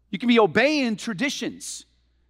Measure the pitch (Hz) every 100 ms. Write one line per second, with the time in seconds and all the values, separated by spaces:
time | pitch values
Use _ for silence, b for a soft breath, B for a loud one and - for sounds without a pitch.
0 | _ 202 240 233 202 208 277 302 240 214
1 | 233 165 277 - 208 90 - - - _
2 | _ _ _